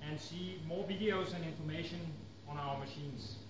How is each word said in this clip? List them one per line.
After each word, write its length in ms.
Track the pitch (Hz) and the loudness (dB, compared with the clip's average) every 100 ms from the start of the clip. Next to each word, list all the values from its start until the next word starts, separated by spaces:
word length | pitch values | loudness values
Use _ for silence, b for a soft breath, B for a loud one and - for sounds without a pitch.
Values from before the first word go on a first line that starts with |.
| 147 | -2
and 140 | 156 | -2
see 400 | - 170 180 185 156 | -2 -2 -2 -2 0
more 160 | 180 | 0
videos 500 | 202 196 214 190 185 | 2 4 6 6 4
and 80 | 180 160 | 2 0
information 520 | 156 151 160 170 175 165 147 - - - | 0 0 0 0 -2 -2 -4 -6 -8 -4
on 120 | 147 | 0
our 200 | 143 139 | 2 0
machines. 580 | 135 - 143 127 101 - | 0 -2 -2 -2 -4 -6